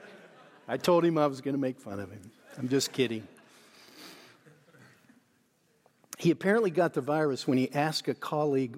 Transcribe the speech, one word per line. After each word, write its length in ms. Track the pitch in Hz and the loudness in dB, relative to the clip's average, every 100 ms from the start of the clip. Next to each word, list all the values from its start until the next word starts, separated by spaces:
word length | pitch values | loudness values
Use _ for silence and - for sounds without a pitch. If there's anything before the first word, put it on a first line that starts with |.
| - - - - - - - | -6 -20 -20 -20 -20 -18 -6
I 100 | 123 | -2
told 260 | - 175 | 4 4
him 140 | 170 160 | 4 4
I 80 | 147 | 2
was 160 | 127 | 0
gonna 160 | 139 139 | -4 -2
make 220 | 131 123 | -2 -4
fun 200 | 113 101 | -10 -10
of 120 | 98 | -10
him. 180 | 104 95 - - - | -14 -20 -20 -20 -8
I'm 100 | 123 | -2
just 220 | 135 - | 0 0
kidding. 360 | - 120 110 - - - - - - - - - - - - - - 143 131 123 _ _ _ _ _ _ _ _ _ _ _ - - | 0 0 -2 -10 -20 -20 -20 -20 -20 -20 -20 -20 -20 -20 -20 -20 -20 _ -20 -20 _ _ _ _ _ _ _ _ _ _ _ -20 -2
He 100 | 170 | 2
apparently 400 | 147 190 220 214 | 2 2 2 2
got 240 | 160 165 | 2 2
the 80 | 156 | 0
virus 460 | 131 156 156 127 - | 0 0 0 0 0
when 100 | 131 | 2
he 160 | 127 | 2
asked 340 | 147 151 156 - | 0 0 -2 -4
a 60 | |
colleague 640 | 127 - 156 151 135 127 | -6 -4 -2 0 0 -2